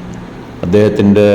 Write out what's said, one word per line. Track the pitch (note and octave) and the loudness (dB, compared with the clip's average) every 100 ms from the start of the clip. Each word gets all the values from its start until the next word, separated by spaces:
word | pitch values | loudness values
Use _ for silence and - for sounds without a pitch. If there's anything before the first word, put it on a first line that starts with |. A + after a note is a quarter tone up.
| - - - - - - F2 | -14 -16 -16 -18 -18 -10 -2
അദ്ദേഹത്തിൻ്റെ | G#2 G#2+ - G2+ G2+ G#2 | 2 2 2 2 4 4